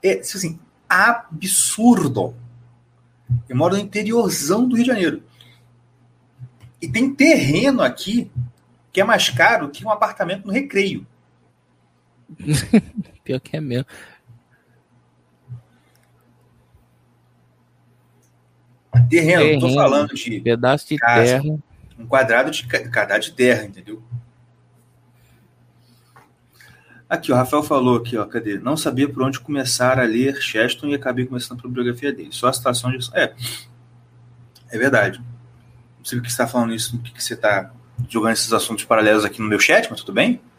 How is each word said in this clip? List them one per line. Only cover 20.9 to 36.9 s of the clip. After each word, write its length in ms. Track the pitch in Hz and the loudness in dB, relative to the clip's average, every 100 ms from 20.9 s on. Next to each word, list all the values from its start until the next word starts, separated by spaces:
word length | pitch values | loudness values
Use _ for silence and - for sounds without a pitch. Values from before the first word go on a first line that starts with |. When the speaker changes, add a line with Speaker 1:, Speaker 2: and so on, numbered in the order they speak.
| 151 | -2
Speaker 1:
casa, 440 | 120 120 120 127 | 2 4 4 2
Speaker 2:
terra. 160 | 143 151 - _ - - | 0 -6 -10 _ -20 -20
Speaker 1:
um 80 | 117 | -2
quadrado 440 | 135 127 113 139 | 0 4 2 2
de 140 | 151 123 | -4 -6
ca-, 220 | 139 - | -6 -4
quadrado 340 | 117 104 104 | -4 0 -2
de 80 | - | -2
terra, 300 | - 123 110 | 0 2 2
entendeu? 380 | 104 95 90 110 - - - _ _ _ _ _ _ _ _ _ _ _ _ _ _ _ _ _ _ _ _ _ _ _ - - _ - _ | -2 -18 -18 -18 -14 -14 -16 _ _ _ _ _ _ _ _ _ _ _ _ _ _ _ _ _ _ _ _ _ _ _ -20 -20 _ -20 _
Aqui, 220 | 85 - | -6 0
o 40 | 123 | 2
Rafael 280 | 127 151 | 2 0
falou 340 | 147 143 123 120 | 0 2 2 2
aqui, 200 | 120 113 | 0 -6
ó, 80 | 104 | -4
cadê? 340 | 120 107 101 | -6 -6 -6
Não 160 | 113 156 | -4 -4
sabia 320 | 160 127 143 | -4 -2 -2
por 160 | 123 | 0
onde 160 | 131 131 | -4 -4
começar 580 | - 143 123 - 127 131 | -6 -6 -4 0 2 2
a 60 | |
ler 320 | 120 110 135 139 | 2 2 0 -2
Chesterton 460 | - 110 117 - 147 | -4 0 0 -2 -4
e 80 | 143 | -4
acabei 300 | 135 123 127 | -4 -4 -4
começando 360 | 123 - 123 | -6 -10 -12
pela 120 | 127 | -10
biografia 380 | 123 123 120 143 | -4 -4 -4 -6
dele. 180 | 139 80 | -6 -12
Só 160 | - 123 | -2 -2
a 40 | |
citação 380 | 131 131 120 127 | 0 -2 -2 -4
de, 60 | 127 123 | -6 -4
é, 200 | - 143 - - - - - _ _ _ _ _ _ - _ _ | -2 -2 -4 -12 -12 -16 -20 _ _ _ _ _ _ -20 _ _
é 80 | 110 | -2
verdade. 420 | 131 120 101 - - - - _ _ - _ _ | 2 2 2 -4 -16 -20 -20 _ _ -20 _ _
Não 40 | |
sei 140 | - 123 | -10 -8
por 60 | 120 | -8
que 60 | |
você 60 | - | -4
tá 100 | 120 | -2
falando 260 | 123 117 | 0 -2
isso, 240 | 113 113 | -2 -6